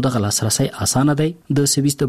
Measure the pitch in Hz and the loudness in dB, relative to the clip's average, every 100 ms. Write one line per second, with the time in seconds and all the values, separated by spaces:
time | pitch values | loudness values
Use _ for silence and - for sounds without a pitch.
0 | 131 123 101 - 110 - 135 - 98 - | 0 0 -2 -2 -2 0 -2 -2 -2 2
1 | 143 147 156 165 _ 143 139 - 143 143 | 2 2 -2 -4 _ 0 2 2 0 0